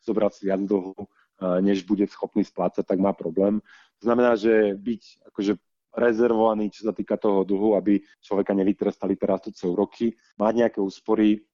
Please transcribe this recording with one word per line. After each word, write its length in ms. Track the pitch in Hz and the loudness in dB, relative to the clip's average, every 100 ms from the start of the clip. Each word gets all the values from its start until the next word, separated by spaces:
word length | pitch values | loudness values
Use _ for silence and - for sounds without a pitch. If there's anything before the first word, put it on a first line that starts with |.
| - | -2
zobral 240 | 104 101 | 0 0
si 160 | - 98 | -2 -4
viac 160 | 95 | -2
dlhu, 320 | 98 101 92 | 0 -2 -2
eh, 640 | 95 101 _ _ _ 92 90 | -12 -16 _ _ _ -2 2
než 240 | 98 101 | 2 0
bude 240 | 87 101 101 | -2 -2 -2
schopný 400 | - 98 107 98 | -4 -6 -4 -4
splácať, 400 | - 90 - 95 | -2 -4 -4 -4
tak 160 | 95 | 0
má 80 | 98 | 0
problém. 480 | 95 85 82 98 107 - - _ _ | -2 -6 0 0 0 -6 -20 _ _
To 80 | 107 | -2
znamená, 240 | 120 123 117 | 2 2 2
že 400 | 107 110 104 98 | 2 4 2 -2
byť 240 | 101 113 - _ - | -6 -8 -10 _ -16
akože 240 | - 101 98 _ _ _ | -4 -2 -2 _ _ _
rezervovaný, 800 | - 120 110 120 113 113 107 104 | -2 0 2 2 4 2 2 -4
čo 160 | - 110 | -4 -6
sa 80 | |
týka 240 | - 98 104 | -6 -6 -2
toho 240 | 110 98 | 0 0
dlhu, 300 | 95 98 107 | 0 0 2
aby 260 | 101 92 101 - _ | 2 2 0 -2 _
človeka 320 | - 98 98 98 | -6 -4 0 0
nevytrestali 600 | 95 101 101 - 92 95 | 0 0 -2 -4 -4 -4
teraz 260 | 98 95 | -2 -2
tu 60 | - | -4
celé 220 | - 92 87 | -8 -4 -2
roky, 300 | 101 - 117 113 _ _ | -4 -2 -6 -6 _ _
mať 160 | 104 | -2
nejaké 240 | 113 117 - | 2 0 0
úspory 640 | 98 - - 107 107 107 _ | -6 -6 -4 2 2 2 _